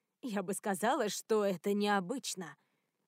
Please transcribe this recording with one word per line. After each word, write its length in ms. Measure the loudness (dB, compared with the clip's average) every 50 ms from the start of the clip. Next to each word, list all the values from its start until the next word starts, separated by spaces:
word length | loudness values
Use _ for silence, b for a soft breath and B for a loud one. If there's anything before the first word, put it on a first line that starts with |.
| _ _ _ _
Я 220 | -8 -4 -4 -2 -2
бы 100 | -2 -4
сказала, 560 | -4 -2 -2 -2 2 2 2 2 2 2 0
что 340 | -2 -6 -2 2 2 4 4
это 300 | 2 0 0 -2 -2 0
необычно. 840 | 2 2 2 2 2 0 -2 -6 -6 -4 -6 -8 -8 -10 -12 -14 _ _ _ _ _ _ _ _ _ _